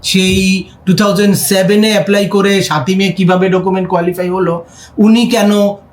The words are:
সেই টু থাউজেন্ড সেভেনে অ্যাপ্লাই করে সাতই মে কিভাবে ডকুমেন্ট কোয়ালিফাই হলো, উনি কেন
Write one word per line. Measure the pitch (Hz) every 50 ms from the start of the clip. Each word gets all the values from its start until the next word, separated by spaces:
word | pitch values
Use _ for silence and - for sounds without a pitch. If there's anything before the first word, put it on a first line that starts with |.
| - -
সেই | - 190 185 185 190 190 190 190 190 190 180 - - - -
টু | - 185 165
থাউজেন্ড | 208 208 202 185 208 202 190 - - -
সেভেনে | 196 190 190 190 208 208 214 220 214
অ্যাপ্লাই | 202 202 202 202 202 202 175 196
করে | 202 190 196 202 196 170 -
সাতই | 170 - 131 - 190 190
মে | 196 190 180 190
কিভাবে | 190 175 185 180 185 190 175
ডকুমেন্ট | 185 180 190 185 190 185 165 185
কোয়ালিফাই | 175 170 175 175 180 180 180 180
হলো, | 190 190 170 170 170 170 - - - - - - - 208
উনি | 214 220 233 240 185 -
কেন | 226 202 208 208 208 202 202 202 - - -